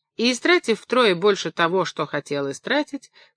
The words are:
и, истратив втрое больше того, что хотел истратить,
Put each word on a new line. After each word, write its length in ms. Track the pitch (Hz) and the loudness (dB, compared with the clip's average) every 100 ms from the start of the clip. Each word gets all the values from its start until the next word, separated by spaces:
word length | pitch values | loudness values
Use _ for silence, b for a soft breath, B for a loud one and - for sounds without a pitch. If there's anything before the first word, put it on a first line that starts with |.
| _ - | _ -2
и, 160 | 233 | 0
истратив 480 | 247 320 349 - 214 | 0 2 2 2 -4
втрое 360 | - 247 233 175 | 0 2 2 4
больше 360 | 202 196 165 | 2 0 -4
того, 340 | - 165 185 160 | -2 0 0 -2
что 200 | - 151 | -6 -6
хотел 460 | 147 - 143 139 | -6 -6 -6 -6
истратить, 600 | 143 - 269 - 285 - b b | -8 -4 -4 -4 -10 -16 b b